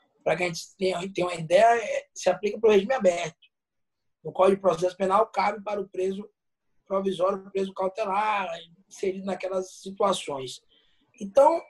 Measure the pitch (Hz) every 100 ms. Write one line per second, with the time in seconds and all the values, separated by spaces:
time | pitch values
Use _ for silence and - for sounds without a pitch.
0 | _ _ - 160 180 165 - _ 185 180
1 | 196 190 180 170 160 180 226 233 202 -
2 | - - - 180 208 208 220 208 208 262
3 | 190 170 160 _ _ _ _ _ _ _
4 | _ _ 156 147 190 196 190 165 180 -
5 | 190 196 220 - 196 214 202 208 196 180
6 | 190 196 208 _ _ _ _ _ _ 196
7 | 196 165 185 202 190 196 190 190 190 190
8 | 208 190 214 202 185 170 165 _ _ -
9 | 196 190 190 185 185 190 185 - 190 196
10 | 202 185 - 139 131 - _ _ _ _
11 | _ _ 202 - 294 339